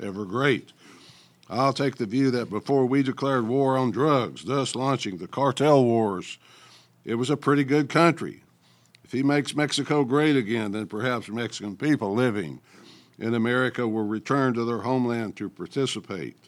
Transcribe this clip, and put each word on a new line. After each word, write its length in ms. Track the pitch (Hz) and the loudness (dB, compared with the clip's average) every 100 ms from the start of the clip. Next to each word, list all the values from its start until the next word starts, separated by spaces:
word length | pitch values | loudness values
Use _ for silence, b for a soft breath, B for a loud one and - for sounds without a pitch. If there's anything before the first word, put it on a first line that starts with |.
ever 220 | 101 98 | -10 -8
great? 480 | 95 117 139 110 - - B B B B B B B | -6 0 2 0 -2 -20 B B B B B B B
I'll 240 | 117 135 | 0 0
take 220 | 131 139 - | 0 -2 -2
the 100 | 110 | -2
view 240 | 123 135 | 0 2
that 180 | 120 98 | 0 -2
before 360 | 101 113 139 127 | -6 0 2 2
we 160 | 139 | 2
declared 460 | 131 - 135 131 113 | 0 -2 -2 0 0
war 300 | 135 135 131 | 0 2 2
on 140 | 127 | 0
drugs, 520 | 104 143 139 98 67 | 2 2 2 0 -6
thus 320 | 90 139 131 123 | -4 -2 -2 -2
launching 420 | 135 131 107 87 | -2 -2 -4 -8
the 100 | 92 | -8
cartel 560 | - 139 131 147 143 | 0 0 2 6 6
wars, 540 | 120 117 107 90 - - b b b b b b - | 6 4 2 -2 -8 -16 b b b b b b -6
it 100 | 117 | -2
was 140 | 127 | 0
a 80 | 143 | 0
pretty 260 | 143 143 | 2 2
good 260 | 135 147 143 | 4 2 2
country. 540 | 160 170 165 80 - _ _ b b b b | 4 4 4 -4 -12 _ _ b b b b
If 80 | - | -6
he 120 | 120 | 0
makes 320 | 139 143 131 139 | 2 2 0 -2
Mexico 480 | 147 - 131 151 | -2 -2 0 0
great 320 | 123 143 151 139 | 2 2 4 2
again, 380 | 104 113 107 | 0 -2 -2
then 120 | 107 107 | -4 -6
perhaps 440 | 104 127 120 101 | -4 -4 -4 -6
Mexican 460 | 113 113 - 104 95 | -6 -6 -6 -10 -4
people 380 | 147 139 101 | 0 0 0
living 460 | 107 127 104 80 65 _ B B B B B | 2 2 0 -4 -10 _ B B B B B
in 160 | 110 | -2
America 540 | 117 113 127 127 123 120 | 0 2 2 0 -2 -2
will 180 | 110 104 | -2 -2
return 480 | 107 - 139 131 | -4 -2 2 2
to 100 | 117 117 | 0 -2
their 140 | 117 | -4
homeland 580 | 110 131 120 117 107 - | -2 0 0 -2 -6 -8
to 120 | 101 | -10
participate 880 | - 87 139 131 107 - 95 64 - | -10 -8 -4 -4 -4 -8 -10 -10 -12